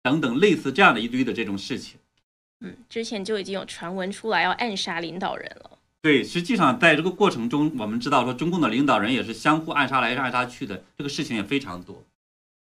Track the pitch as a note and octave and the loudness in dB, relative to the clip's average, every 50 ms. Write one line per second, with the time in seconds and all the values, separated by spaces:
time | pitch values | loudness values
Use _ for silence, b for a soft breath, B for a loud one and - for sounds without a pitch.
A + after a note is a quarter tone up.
0 | - B2+ C#3+ E3 D3 A#2+ A#2 D3 G3 G#3 D#3 - - C3+ B2+ F#3 G3 F3 C#3 G#2+ | -2 0 0 2 2 0 2 4 4 4 4 2 0 -2 2 4 4 4 4 4
1 | A2+ A#2 A#2+ B2+ C3 A#2+ G2 A#2 A2 G2+ G2+ G2 - - B2 G2 - - - - | -2 -2 -2 -2 -2 -2 -2 -4 -4 -4 -6 -6 -6 -6 -8 -8 -10 -12 -20 -20
2 | _ _ _ _ _ _ _ _ _ _ _ - - F#3 F3 - - - - A#3 | _ _ _ _ _ _ _ _ _ _ _ -18 -16 -16 -16 -18 -16 -10 -8 -8
3 | A3+ A3+ A#3+ G3 F#3+ A3 A3 G3+ F#3 F#3+ G3 F#3 - - - - F3 E3+ F#3 F#3+ | -6 -6 -6 -6 -4 -4 -4 -4 -4 -4 -6 -8 -8 -10 -12 -12 -10 -8 -6 -6
4 | F#3 F#3+ G3+ - - A3 G3+ E3+ E3+ F#3 F3 - A#3+ A#3 G3 F#3 - G3 E3+ E3+ | -6 -6 -6 -6 -4 -2 0 2 2 2 2 0 -2 -4 -4 -4 -4 -4 -4 -6
5 | E3 D#3+ D#3 F#3+ F#3+ - - - - - - - - - - - _ _ _ _ | -6 -6 -6 -6 -4 -4 -4 -6 -10 -14 -16 -18 -20 -20 -20 -20 _ _ _ _
6 | - D#3 C#3+ B2 - - - F3 F3 - A#3+ F#3 E3 C3+ A#2+ - - E3 D3+ - | 2 4 4 4 4 0 -2 -4 -2 0 2 4 4 4 4 6 6 6 6 6
7 | E3 F#3 F3+ - G#3 F3+ - B2 A2+ A#2+ D3+ D3 D3+ D#3 D#3 B2 G#2+ G#2 A2 A#2+ | 2 0 2 4 4 4 4 2 -2 0 0 2 2 0 0 -2 -4 -4 -4 -2
8 | A#2+ D3 D3+ C3 A#2 B2+ B2 B2 D3+ E3+ F#3 F3 D3 A2 G#2+ B2+ D3 C3+ A#2+ G#2 | 0 2 2 2 2 2 -2 -2 -2 -2 0 2 0 2 2 2 2 4 4 4
9 | G2 A#2 C3 A2 G2 A2 A2 - - D3+ D#3 D#3+ D#3+ D#3+ D#3 C#3+ C3+ A2+ C3+ C3 | 2 2 0 0 -2 -4 -6 -2 2 2 2 2 0 -2 0 0 0 2 2 0
10 | A#2+ A#2 B2 C#3 C3+ B2 B2 B2 B2 B2 - - C#3 G#2 G2 F2+ b b b b | 0 0 0 -2 -2 -2 0 -2 -2 -2 -6 -10 -8 -8 -8 -10 b b b b
11 | C#3+ C#3 C#3 - C#3 - A#2 G#2+ G2 - C#3 C#3 - F#2 F2 F2+ F2+ - F#2 E2+ | -8 -6 -4 -4 -4 -4 -2 -4 -2 -2 -2 -4 -4 -6 -12 -12 -14 -16 -18 -20
12 | - _ _ _ _ _ _ _ _ _ _ _ | -20 _ _ _ _ _ _ _ _ _ _ _